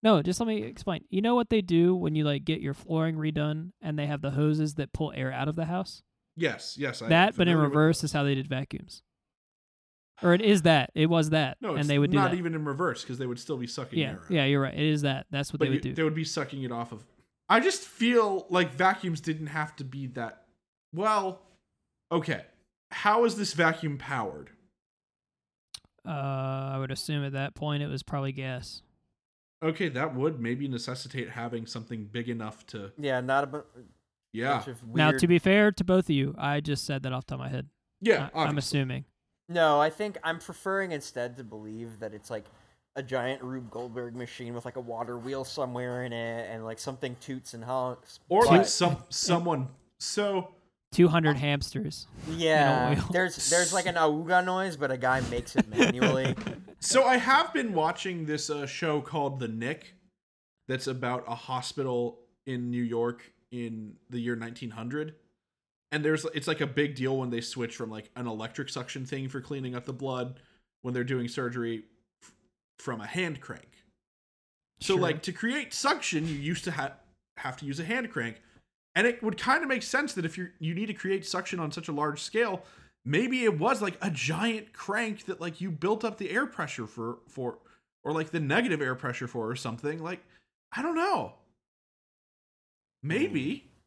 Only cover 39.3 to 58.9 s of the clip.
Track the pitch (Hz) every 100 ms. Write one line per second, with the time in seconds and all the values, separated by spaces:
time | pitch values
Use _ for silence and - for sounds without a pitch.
39.3 | _ _ 175 160 147 156 156 208 196 160
40.3 | 165 - 170 196 196 190 151 135 127 120
41.3 | 120 120 110 107 110 117 107 110 107 -
42.3 | 113 101 - _ _ _ - 127 131 123
43.3 | 135 127 131 120 107 123 113 120 117 120
44.3 | - 120 120 123 131 117 113 120 120 120
45.3 | 135 131 - 131 123 123 123 127 117 117
46.3 | 117 101 113 110 113 - 131 143 123 -
47.3 | 131 - 117 113 131 127 120 - - _
48.3 | 185 233 185 196 - 175 139 - - -
49.3 | 175 170 147 131 - _ _ - - 208
50.3 | 196 175 - _ _ _ - 175 165 156
51.3 | 143 147 143 - - 202 151 - - -
52.3 | 165 160 156 139 127 127 147 - 175 180
53.3 | - - 170 180 190 180 170 156 151 170
54.3 | 180 185 185 190 151 139 127 127 131 123
55.3 | 120 120 - - - 240 123 214 135 131
56.3 | - - - - - - 254 254 254 233
57.3 | 277 330 311 240 175 156 175 190 175 156
58.3 | 151 - 143 139 - 170